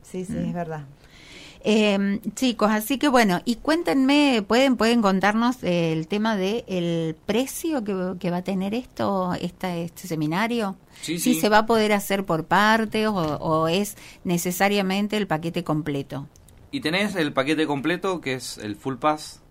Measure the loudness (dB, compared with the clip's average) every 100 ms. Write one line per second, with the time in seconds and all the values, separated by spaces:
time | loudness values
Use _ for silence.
0 | -12 -10 -8 -4 -4 -4 -6 -10 -12 -20
1 | -20 -20 -20 -20 -20 -6 2 4 4 2
2 | 0 -2 -6 -2 -2 2 2 2 -2 0
3 | 4 6 4 2 -2 -4 0 0 2 2
4 | 4 4 4 2 2 4 4 4 4 4
5 | 4 4 2 2 0 0 0 0 2 0
6 | -2 -2 -2 0 -2 -2 -4 -4 -2 -2
7 | -2 -6 -2 -2 -2 -4 -4 -2 -2 -4
8 | -4 -4 -4 -4 -4 -4 -2 -6 -8 -4
9 | -2 0 -2 -4 -6 -6 -6 -4 -6 -10
10 | -8 -4 -2 -2 -2 -2 -4 -8 _ -16
11 | -8 -2 0 2 4 4 6 2 4 2
12 | 0 -4 0 -2 2 4 6 4 2 0
13 | 0 0 -2 -2 0 2 2 0 -2 -8
14 | -20 -10 -2 -2 -2 0 2 2 0 -2
15 | -2 -2 -2 -2 -2 -6 -2 -2 -2 -6
16 | -6 -10 -12 -18 -20 -20 -10 -6 -2 0
17 | 0 0 0 0 0 0 0 0 -2 -2
18 | -2 -4 -4 -6 -8 -10 -10 -8 -8 -2
19 | -2 -2 -8 -18 _